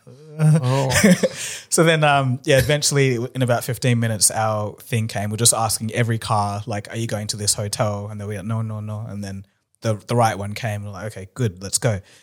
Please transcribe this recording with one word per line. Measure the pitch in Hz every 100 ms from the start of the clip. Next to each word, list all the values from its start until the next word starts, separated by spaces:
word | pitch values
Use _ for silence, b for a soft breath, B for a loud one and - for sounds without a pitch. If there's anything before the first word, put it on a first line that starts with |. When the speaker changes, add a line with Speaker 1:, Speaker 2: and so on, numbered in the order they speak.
| - 127 156 151
Speaker 1:
Oh. | 156 160 127 135 135
Speaker 2:
<laughs> | - 208 180 - - - - -
So | -
then, | 165 160 151
um, | 139 131 123 -
yeah, | 135
eventually | 123 147 143 143 135 117 127 131
in |
about | 123 117 -
fifteen | 120 135 117
minutes, | 117 107 -
our | 110 110 107 104 -
thing | - 117 110
came. | 104 104
We're | 107
just | 120
asking | - 110 - 110
every | 107 117 113
car, | - 110 101 101 104
like, | 104 -
"Are | 110
you | 117
going | 107 104
to | 104
this | 104
hotel?" | - 104 - 110 101 104
And | 107
they | 101
were | 104
like, | 98
"No, | 113
no, | 110 107
no." | 107 107 113
And | 101
then | 98 98 98 _ _ _
the, | 113 104
the | - 120
right | 117 95
one | 101
came. | 104 117 104
And | 104
we're |
like, | 95 107
"Okay, | 98 95
good, | - 117 87
let's | 92 -
go." | 117 98 B B